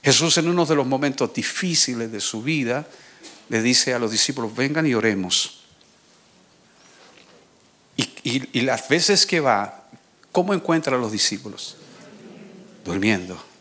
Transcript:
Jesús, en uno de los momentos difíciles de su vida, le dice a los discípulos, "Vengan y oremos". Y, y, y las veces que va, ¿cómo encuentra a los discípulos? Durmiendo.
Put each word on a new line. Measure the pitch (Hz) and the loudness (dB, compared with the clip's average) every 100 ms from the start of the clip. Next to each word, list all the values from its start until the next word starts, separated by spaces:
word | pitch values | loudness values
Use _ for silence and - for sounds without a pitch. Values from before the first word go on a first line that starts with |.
Jesús, | 143 127 160 170 | 4 4 4 2
en | 165 | 2
uno | 175 | 2
de | 156 | 2
los | 151 127 | 2 2
momentos | 131 143 131 143 | 0 -2 0 -2
difíciles | - - - 185 160 - 120 113 | -2 -4 -2 -2 0 0 -2 -6
de | 110 | -6
su | - 110 | -6 -4
vida, | 127 156 120 127 156 - - - - - - | -2 -2 0 -4 -6 -20 -20 -20 -20 -20 -4
le | 113 | 0
dice | 120 127 - | 2 2 2
a | 123 | 0
los | 113 | 0
discípulos, | 110 - 131 113 | 0 -2 -2 -6
"Vengan | 110 135 156 160 | -2 -2 0 2
y | |
oremos". | 117 110 98 92 - - - - _ _ _ _ _ _ _ _ _ _ _ - - - - - - _ _ _ _ _ - | 2 2 0 -2 -2 -2 -10 -20 _ _ _ _ _ _ _ _ _ _ _ -20 -20 -20 -20 -20 -20 _ _ _ _ _ -6
Y, | - - | -6 -6
y, | - 262 - | -4 -4 -2
y | - | -2
las | 135 120 - | 0 -2 2
veces | 160 170 196 | 2 4 4
que | 151 170 | 4 2
va, | 139 104 104 - - - _ _ _ | 4 2 0 -10 -20 -20 _ _ _
¿cómo | 180 185 | 0 2
encuentra | 190 - 160 156 | 0 0 0 2
a | 127 | 0
los | 113 | 0
discípulos? | 104 - 101 113 92 - - - - - - - - - - - - | 0 -2 -2 -10 -12 -14 -14 -20 -20 -20 -20 -20 -20 -20 -20 -20 -16
Durmiendo. | - 92 104 98 90 87 - - | -6 0 2 0 -4 -14 -16 -20